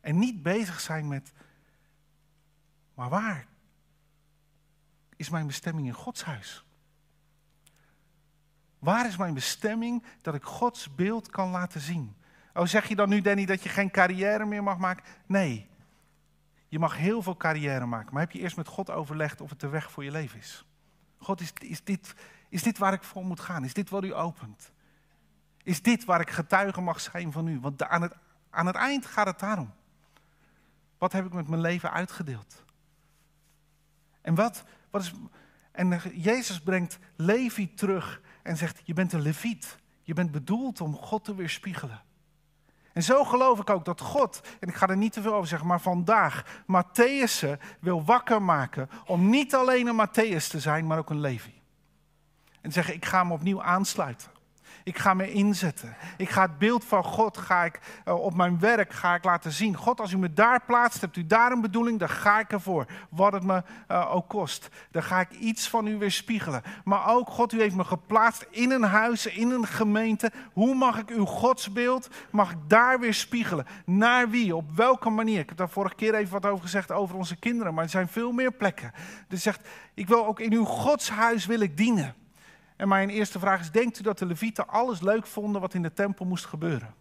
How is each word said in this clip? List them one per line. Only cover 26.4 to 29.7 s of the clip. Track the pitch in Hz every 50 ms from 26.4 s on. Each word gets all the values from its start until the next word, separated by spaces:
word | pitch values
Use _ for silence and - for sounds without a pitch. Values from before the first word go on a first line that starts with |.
| 165 - - 190 202 196 185 185
mag | 180 175 160 -
zijn | - - - 175 175 165 139
van | 160 160 165
u?" | 160 131
Want | 123 143 143 -
de, | 143 -
aan | - 170 165
het, | 175 - _ _ _ _ _ _ _
aan | - 202 170
het | 180 185
eind | - - 262 277 277 -
gaat | - - - 208
het | 196 180 -
daarom. | - 196 214 190 139 104